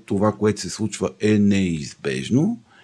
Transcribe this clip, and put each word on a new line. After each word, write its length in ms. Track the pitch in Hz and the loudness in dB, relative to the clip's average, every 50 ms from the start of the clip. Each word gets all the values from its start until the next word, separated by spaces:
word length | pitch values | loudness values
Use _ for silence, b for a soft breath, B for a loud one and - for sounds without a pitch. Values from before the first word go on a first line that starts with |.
| - | -4
това, 260 | - 110 98 104 107 104 | -4 -2 0 2 0 2
което 280 | - 104 107 101 - | 2 0 0 0 0
се 100 | - 90 | -4 -10
случва, 400 | - - 107 104 - - 104 101 - - | -8 -6 -6 -6 -4 -4 -4 -4 -4 -2
е 180 | - 107 107 104 | 0 2 4 4
неизбежно 1200 | 104 101 101 98 95 90 85 78 71 64 - - - 71 65 65 67 62 95 131 160 214 240 - b b b b | 4 4 4 2 2 0 -2 -4 -6 -10 -12 -8 -8 -6 -6 -6 -4 0 0 2 2 0 -2 -6 b b b b